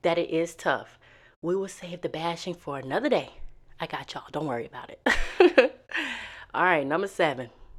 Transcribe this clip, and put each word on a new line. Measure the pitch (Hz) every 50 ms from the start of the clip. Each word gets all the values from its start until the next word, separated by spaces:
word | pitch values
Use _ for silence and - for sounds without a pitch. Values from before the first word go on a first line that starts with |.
that | - 175 165
it | 175 165 -
is | - 160 170 170 -
tough. | - - 180 135 123 185 - - _ _ - - - - - _ _
We | - 170 180
will | 196 190
save | 190 - - - 175 175 175
the | - 156
bashing | - 156 165 170 170 165 - 185 170
for | - - - 139 139
another | 127 131 139 196 247 294
day. | 240 175 131 - - - - - - - - - - -
I | 165 151
got | - 135 135 - -
y'all. | 139 - -
Don't | - 147 156
worry | 151 123 117 113
about | - - 127 - -
it. | - - _ - - - - - - -
<laughs> | 370 339 - - - 494 - - _ _ - - 302 269 - - - - - - - - -
All | -
right, | 170 185 175 156 139
number | 135 147 170 196 196
seven. | - - 180 156 135 123 123 113 - - - - -